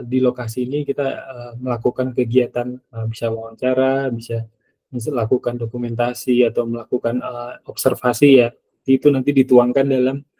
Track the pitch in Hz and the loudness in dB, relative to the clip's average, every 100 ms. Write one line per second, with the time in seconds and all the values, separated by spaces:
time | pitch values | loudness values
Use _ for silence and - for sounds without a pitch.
0 | 120 127 127 123 117 127 123 147 139 135 | -2 2 2 0 -6 -6 -4 -4 -4 -2
1 | 135 - - 127 120 120 127 117 120 - | -2 -4 -12 -14 -14 -8 -4 -2 -2 -2
2 | 127 120 117 123 120 123 123 127 _ 113 | -4 -2 2 2 2 -2 -6 -8 _ -8
3 | 113 113 117 113 113 113 127 127 131 135 | -6 -4 -4 -4 -10 -4 -2 2 2 0
4 | 135 120 117 117 113 _ _ _ _ 127 | -2 -6 -6 -6 -6 _ _ _ _ -8
5 | 113 135 113 127 120 120 113 123 120 117 | -4 -2 0 0 0 -4 -6 -6 -6 -2
6 | 120 120 - 123 117 113 117 117 113 123 | -2 -2 0 4 4 2 -4 -4 -4 -4
7 | 117 123 123 120 120 127 - - - - | -2 -4 -4 -8 -10 -14 -16 -2 -2 0
8 | 123 117 147 131 117 _ _ _ - 131 | -2 4 6 6 6 _ _ _ 0 4
9 | 147 135 131 135 127 123 123 135 135 131 | 4 2 2 2 6 6 6 2 0 0
10 | 127 139 - _ | 0 -2 -12 _